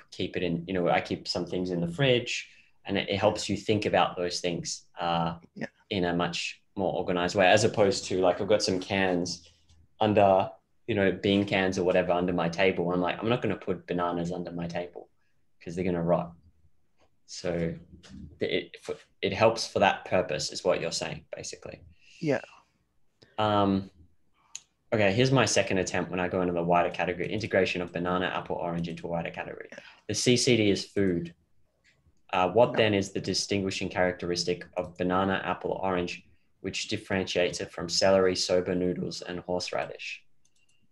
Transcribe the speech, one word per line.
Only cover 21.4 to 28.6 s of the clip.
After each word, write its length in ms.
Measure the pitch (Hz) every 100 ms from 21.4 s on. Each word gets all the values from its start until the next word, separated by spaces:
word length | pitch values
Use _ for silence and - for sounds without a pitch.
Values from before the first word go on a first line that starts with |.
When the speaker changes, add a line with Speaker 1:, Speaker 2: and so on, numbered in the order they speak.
| - - - - - - _ -
Speaker 2:
Yeah. 200 | 160 127 - - _ _ _ _ _ _ _ -
Speaker 1:
Um, 540 | 107 104 101 95 95 - - _ _ _ _ - _ _ _
okay, 180 | 110 101
here's 180 | 101 131
my 140 | 135 107
second 340 | - 98 98
attempt 300 | 90 92 85
when 100 | 92
I 80 | 90
go 120 | 95
into 120 | 90
the 100 | 87
wider 260 | 85 87 87
category, 400 | - 87 87 85
integration 500 | 107 - 101 92 90
of 100 | 87
banana, 360 | 90 87 90 92
apple, 280 | - 87
orange 320 | -